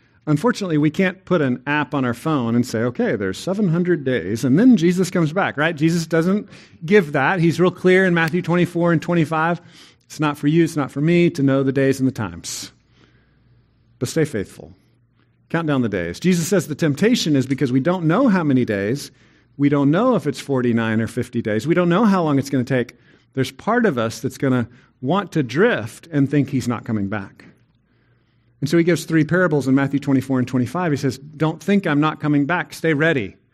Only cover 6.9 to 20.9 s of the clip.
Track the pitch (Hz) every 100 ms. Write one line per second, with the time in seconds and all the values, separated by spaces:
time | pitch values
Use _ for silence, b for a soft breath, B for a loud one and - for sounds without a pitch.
6.9 | 208 151 143 139 190 165 151 185 180 185
7.9 | 185 190 170 165 175 170 175 170 170 170
8.9 | 165 - 175 151 160 165 170 B B B
9.9 | B _ - 151 143 143 165 165 151 127
10.9 | 139 156 175 170 165 135 135 135 135 135
11.9 | 135 131 - 98 85 - - - - b
12.9 | b b b b b b b b _ _
13.9 | _ 127 165 143 107 90 - 78 - _
14.9 | _ _ _ _ _ _ 165 160 135 117
15.9 | 95 85 87 175 175 156 196 147 143 165
16.9 | 135 208 240 165 139 127 135 135 131 131
17.9 | 185 156 190 269 190 151 127 117 101 101
18.9 | 143 - b b b b - 143 143 143
19.9 | 170 254 208 147 127 - 131 123 113 113